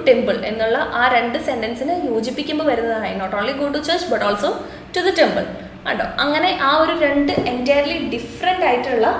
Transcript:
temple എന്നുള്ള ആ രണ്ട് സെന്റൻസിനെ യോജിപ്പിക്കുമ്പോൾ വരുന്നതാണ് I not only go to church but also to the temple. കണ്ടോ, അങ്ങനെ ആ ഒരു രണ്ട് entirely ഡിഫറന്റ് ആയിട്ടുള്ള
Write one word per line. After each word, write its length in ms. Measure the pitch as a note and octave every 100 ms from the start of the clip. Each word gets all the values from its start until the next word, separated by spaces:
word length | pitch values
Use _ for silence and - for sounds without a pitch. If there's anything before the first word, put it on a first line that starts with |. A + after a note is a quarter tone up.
| C4+
temple 360 | A#3 G3+ - G#3
എന്നുള്ള 300 | A3 A3 B3+ D#4 A#3
ആ 40 | B3
രണ്ട് 240 | A#3+ A#3+ C#4 -
സെന്റൻസിനെ 480 | A#3+ A3 A#3 C4+ F4 C#4
യോജിപ്പിക്കുമ്പോൾ 540 | A3 A3+ B3+ D4 D4+
വരുന്നതാണ് 420 | D4+ A#3 A#3 A3 G3
I 20 | F#3+
not 100 | F#3+ G3+
only 160 | A3+ C#4
go 60 | C#4+ D4
to 40 | D4
church 160 | F4 -
but 100 | A3 G3+
also 220 | G#3 D#4+ - - - -
to 60 | F4+ F4+
the 80 | E4+
temple. 280 | B3+ F3+ - - - - -
കണ്ടോ, 180 | G#3+ - -
അങ്ങനെ 340 | C#4+ D4+ F4+ - C#4
ആ 20 | D#4
ഒരു 120 | D#4+ E4+
രണ്ട് 280 | D4 C#4+ C#4+ C#4+ -
entirely 440 | B3 B3 C#4+ C#4+ E4 -
ഡിഫറന്റ് 540 | A#3 - - F4+ F4+ D#4
ആയിട്ടുള്ള 400 | B3 C4 A#3 B3+ G4